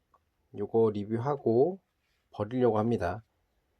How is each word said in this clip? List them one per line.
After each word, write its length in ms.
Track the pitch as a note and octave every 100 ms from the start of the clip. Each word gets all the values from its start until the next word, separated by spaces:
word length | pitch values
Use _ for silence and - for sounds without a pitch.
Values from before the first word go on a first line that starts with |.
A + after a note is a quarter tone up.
| _ _ _ _ _ G#2+
요거 360 | G2+ A2+ A2+
리뷰하고 920 | G2+ G2+ A2+ B2 C#3+ B2 A2+ D#3 F#3+ _ _ _ _ _
버리려고 480 | - G#2 - B2 G#2+
합니다. 460 | A2+ A#2+ F2 G#2+ - _ _ _ _ _